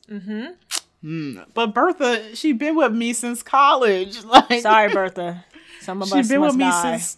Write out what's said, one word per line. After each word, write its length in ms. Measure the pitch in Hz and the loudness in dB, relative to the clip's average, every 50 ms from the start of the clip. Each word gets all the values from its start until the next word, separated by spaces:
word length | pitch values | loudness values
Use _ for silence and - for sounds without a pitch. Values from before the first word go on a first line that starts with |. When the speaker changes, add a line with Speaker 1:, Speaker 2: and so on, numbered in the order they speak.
| _ - | _ -14
Speaker 1:
Mm-hmm. 340 | 214 202 180 202 214 214 233 320 359 349 _ - - - - _ _ _ | -14 -12 -10 -8 -8 -8 -8 -10 -14 _ _ -6 -6 -6 -6 _ _ _
Speaker 2:
Hmm. 380 | - 151 160 165 156 143 123 90 87 - - | -12 -10 -8 -8 -8 -8 -10 -14 -16 -10 -4
But 200 | 226 233 220 208 | -4 -2 -2 0
Bertha, 600 | 233 277 359 339 - 285 247 240 226 220 214 226 | 0 0 0 0 0 0 0 0 -2 -4 -8 -10
she 160 | - - 311 | -4 -2 -2
been 240 | 285 226 294 302 320 | -2 0 -2 -2 0
with 160 | 311 302 233 214 | 2 2 0 0
me 200 | 233 233 233 240 | 0 -2 -4 -4
since 280 | - - 240 240 233 | -4 -6 -6 -8 -8
college. 800 | - - - 269 277 277 311 269 254 220 196 185 185 196 202 240 196 | -8 -2 2 4 4 4 4 4 2 2 2 0 -2 -6 -10 -14 -4
<laughs> 20 | |
Like, 360 | 226 240 254 - - 233 240 | 4 4 4 6 4 0 0
Speaker 1:
Sorry, 300 | 233 214 214 220 214 208 226 | 2 4 4 6 4 4 2
Bertha. 520 | 202 190 185 185 - 175 175 175 180 - _ - 311 - - - - | 0 -2 -2 -4 -6 -8 -8 -8 -10 -14 _ -20 -20 -20 -20 -20 -18
Some 200 | - - - - | -12 -10 -8 -6
of 80 | 294 294 | -4 0
Speaker 2:
she 100 | 294 285 | 2 2
Speaker 1:
us 80 | 254 214 | 2 2
Speaker 2:
been 140 | 269 277 | 2 2
Speaker 1:
must 120 | 302 302 269 254 | 2 2 2 2
Speaker 2:
with 80 | 269 | 2
me 40 | - | 2
Speaker 1:
die. 280 | 349 349 339 - - 330 | 2 2 0 0 -2 -2
Speaker 2:
since 180 | 170 - - | -4 -8 -10